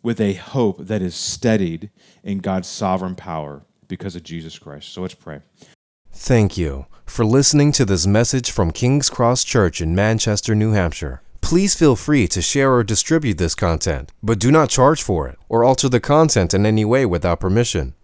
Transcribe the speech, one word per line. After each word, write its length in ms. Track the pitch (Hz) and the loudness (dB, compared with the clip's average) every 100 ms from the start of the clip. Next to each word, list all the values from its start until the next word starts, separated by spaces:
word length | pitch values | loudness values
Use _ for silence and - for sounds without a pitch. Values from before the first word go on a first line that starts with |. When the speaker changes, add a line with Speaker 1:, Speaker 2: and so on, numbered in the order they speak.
Speaker 1:
with 160 | 117 113 | -4 0
a 140 | 101 | -2
hope 540 | 95 - 135 110 90 92 | -2 -6 0 0 -2 -6
that 140 | 107 | -4
is 120 | 92 | -4
steadied 760 | - - - 117 110 90 82 101 _ _ _ | -6 -8 -2 0 2 0 -6 -14 _ _ _
in 160 | - 98 | -8 -6
God's 280 | 92 92 90 | -4 -4 -6
sovereign 460 | - 98 92 92 | -6 -2 -2 -4
power 480 | 90 92 80 73 71 _ _ _ | -10 -10 -10 -10 -14 _ _ _
because 280 | 92 98 | -10 -10
of 80 | 85 | -12
Jesus 340 | 82 82 80 - | -12 -12 -12 -16
Christ. 340 | 76 73 - | -18 -18 -16
So 120 | - | -12
let's 100 | 92 | -12
pray. 280 | - - 73 _ _ - _ _ _ - | -12 -16 -16 _ _ -20 _ _ _ -20
Speaker 2:
Thank 460 | - - 113 101 - | -10 0 2 2 -2
you 300 | 80 69 69 - | -6 -6 -14 -18
for 180 | - - | -10 -2
listening 480 | 110 131 139 147 147 | 2 4 4 4 4
to 120 | 143 | 2
this 220 | 107 95 90 | 2 2 4
message 420 | 104 120 131 120 | 2 2 -2 -2
from 220 | - 85 | 0 -2
King's 400 | - 123 143 - | 0 0 2 0
Cross 320 | - 117 123 | 0 2 2
Church 360 | - 123 90 - | 0 2 2 0
in 140 | 80 | -2
Manchester, 640 | 90 107 110 - 104 - | 0 2 0 0 -2 0
New 160 | 107 110 | 0 2
Hampshire. 500 | 107 87 - 69 64 - - | 2 0 -4 -10 -10 -16 -6
Please 340 | - 170 196 | 0 2 2
feel 200 | - 156 | 4 4
free 320 | 120 - 147 98 | 4 2 2 2
to 120 | 95 | 0
share 320 | - 139 135 | -2 0 2
or 100 | 123 | 2
distribute 540 | 107 104 - 160 135 82 | 2 -2 0 0 0 -2
this 180 | 85 | -2
content, 560 | - 92 80 92 69 - - | 0 0 0 -2 -4 -8 -8
but 160 | 107 110 | -2 0
do 120 | 117 | 4
not 180 | 160 139 | 4 4
charge 320 | - 131 156 | 4 4 2
for 240 | - 85 65 | -2 -2 -4
it 100 | - - | -10 -4
or 140 | 113 | 2
alter 260 | 123 131 135 | 2 2 2
the 100 | 120 | 0
content 540 | - 147 160 - 87 | 2 2 4 2 2
in 120 | 98 | 2
any 200 | 104 110 | 2 2
way 200 | 107 131 | 2 2
without 340 | 120 85 87 85 | 2 0 -2 -2
permission. 540 | 92 104 120 90 67 - | 0 0 0 -2 -4 -10